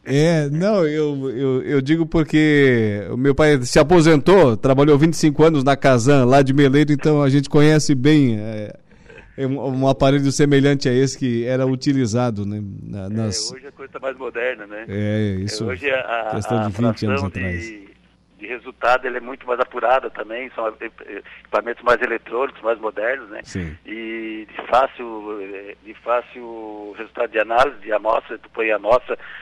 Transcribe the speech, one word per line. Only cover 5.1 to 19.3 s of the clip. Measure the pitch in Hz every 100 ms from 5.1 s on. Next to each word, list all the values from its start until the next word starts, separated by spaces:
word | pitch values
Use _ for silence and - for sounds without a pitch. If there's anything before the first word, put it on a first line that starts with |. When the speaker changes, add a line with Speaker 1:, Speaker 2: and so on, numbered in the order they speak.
Speaker 1:
e | 156
cinco | 156 143
anos | 160 151
na | 131 139
Casan, | 143 127 117 139
lá | 123 135
de | 135
Meleiro, | 135 143 143 147
então | 147 156 151
a | 139
gente | 143 135
conhece | 151 151 156 -
bem, | 135 139 156 131 107
é, | 107 107 104 - _ - - - - -
é | 135
um, | 139 127 131
um | 135
aparelho | 131 139 139 139
semelhante | 131 143 139 139 139 135
a |
esse | 123 135 -
que | 131 117 117
era | 131
utilizado, | 131 131 147 135 120 117 123 104
né, | 101 104 101 101
na, | 107 104
Speaker 2:
É, | 95
Speaker 1:
nas | 110 110 92 -
Speaker 2:
hoje | - 139
a |
coisa | - 135
tá | 139
mais | 131 127
moderna, | 127 117 123 117 101
né? | 104 113
Speaker 1:
É, | 98 104 107 107 95
isso, | 101 -
Speaker 2:
É, | 113
hoje | 127 143
a, | 131 123 117 110
a, |
Speaker 1:
questão | 110 107 110
de |
Speaker 2:
a | 107
Speaker 1:
vinte | 95 120 107 110
anos | 135
Speaker 2:
fração | 98
Speaker 1:
atrás. | 98 95 87
Speaker 2:
de, | 113 107 95 _ _ _ _ _
de | 104
resultado, | 123 131 - 123 123 131
ele | 123
é |
muito | 120